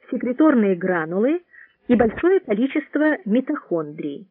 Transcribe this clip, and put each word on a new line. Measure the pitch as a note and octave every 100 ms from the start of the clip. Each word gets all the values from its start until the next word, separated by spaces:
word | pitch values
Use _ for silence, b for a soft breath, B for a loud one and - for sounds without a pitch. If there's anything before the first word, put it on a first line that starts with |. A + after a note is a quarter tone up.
| -
секреторные | B3+ A3+ B3 D#4 B3+ G3+ F3+
гранулы | F#3 F3+ D#3 F#3 A#3+ F4 _ b b b -
и | B3
большое | A#3 - E4+ F#4+
количество | - G3+ C4+ D#4 - C#4+ D#4 D4+
митохондрий. | C#4+ A#3 C4 D4 - E3 D3+ D3+ D3+ C#3 G3